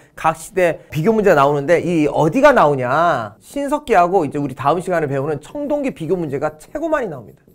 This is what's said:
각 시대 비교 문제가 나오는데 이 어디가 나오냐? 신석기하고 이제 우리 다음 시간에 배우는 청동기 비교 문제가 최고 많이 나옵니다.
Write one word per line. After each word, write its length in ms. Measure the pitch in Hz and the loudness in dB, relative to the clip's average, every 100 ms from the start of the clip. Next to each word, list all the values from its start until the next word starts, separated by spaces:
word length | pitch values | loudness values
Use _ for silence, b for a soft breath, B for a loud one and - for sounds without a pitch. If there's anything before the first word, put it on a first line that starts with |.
| b - | b -4
각 180 | 160 | -4
시대 460 | 165 - 185 175 147 - | -4 -6 0 0 0 -8
비교 220 | 156 165 | -2 0
문제가 240 | 220 202 156 | 2 4 4
나오는데 440 | 139 147 143 170 | 4 2 2 0
이 280 | 151 175 147 | 2 0 0
어디가 420 | 127 151 220 294 | 2 0 4 4
나오냐? 840 | 247 156 143 123 143 170 143 107 - | 6 4 2 0 0 0 0 -4 -14
신석기하고 880 | - 285 277 294 294 208 175 190 | -12 -8 -4 -6 0 2 4 2
이제 140 | 147 147 | 0 -4
우리 160 | 143 | -6
다음 260 | 131 139 170 | -4 -2 -2
시간에 260 | 180 175 151 | -2 -4 -2
배우는 360 | 139 139 151 | -4 -4 -6
청동기 500 | - 294 294 294 269 | -8 -10 -4 -4 -4
비교 240 | 180 156 180 | -6 -4 -4
문제가 400 | 165 135 151 - | -4 -6 -6 -8
최고 320 | - 311 320 | -20 -10 -4
많이 180 | 311 226 | -4 -4
나옵니다. 360 | 139 151 - _ | -10 -16 -20 _